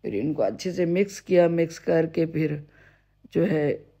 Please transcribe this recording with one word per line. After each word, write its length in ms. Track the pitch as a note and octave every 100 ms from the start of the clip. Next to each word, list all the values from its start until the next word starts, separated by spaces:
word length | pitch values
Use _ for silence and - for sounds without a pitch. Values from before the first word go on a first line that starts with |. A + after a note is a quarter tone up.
फिर 120 | -
इनको 280 | G2+ C3+ D3
अच्छे 300 | A2+ A2+ F#3
से 140 | F3 F3
मिक्स 340 | F3 G3 -
किया। 280 | - F3+ E3+
मिक्स 300 | E3+ E3 E3
करके 480 | - E3 E3 D#3+ D#3+
फिर 400 | D#3+ D#3 D3 D3 _ - _ _ _ -
जो 120 | -
है 400 | E3+ D#3+ D3 - - _